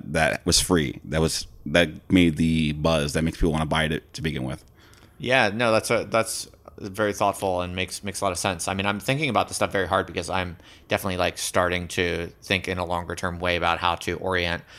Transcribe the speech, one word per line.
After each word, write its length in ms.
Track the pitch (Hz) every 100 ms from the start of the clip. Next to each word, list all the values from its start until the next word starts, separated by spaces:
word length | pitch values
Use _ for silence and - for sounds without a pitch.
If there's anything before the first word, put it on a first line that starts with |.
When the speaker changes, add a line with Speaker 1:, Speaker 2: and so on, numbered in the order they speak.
| -
Speaker 1:
that 320 | 78 76 -
was 160 | - -
free, 400 | - 90 71 - -
that 160 | 78
was, 240 | 80 - - -
that 240 | 71 82 85 82 -
made 260 | 92 85 76
the 360 | 82 80 76
buzz 420 | 76 80 80 73
that 80 | 76
makes 160 | 80 -
people 140 | 87
wanna 120 | 78 76
buy 180 | 80
it 280 | 80 78 -
to 80 | -
begin 220 | 80 69
with. 180 | 64 - - - - - - -
Speaker 2:
Yeah, 300 | 120 131 107
no, 200 | 107 120
that's 180 | 110 -
a, 160 | 113 82
that's 360 | 113 110 - - - - -
very 340 | 101 95 104
thoughtful 500 | 101 101 95 98 90
and 120 | 90
makes, 300 | 90 92 -
makes 160 | 101 95
a 40 |
lot 60 | 98
of 60 | 87
sense. 300 | 101 87 -
I 60 |
mean, 120 | 95 98
I'm 140 | 101
thinking 300 | - 139 151
about 180 | 98 90
this 80 | -
stuff 160 | 98
very 160 | 101 90
hard 180 | 95 92
because 220 | 92 85
I'm 260 | 92 90 85 - - -
definitely, 280 | 104 101 90
like, 220 | 87 -
starting 500 | - 98 90 90 87
to 420 | - 90 85 85 -
think 260 | - 98 90
in 80 | 90
a 60 |
longer 300 | 85 87 87
term 260 | 87 92 87
way 160 | 87 87
about 220 | 85 82
how 160 | 90 85
to 160 | - 85
orient 440 | 92 90 87 85 -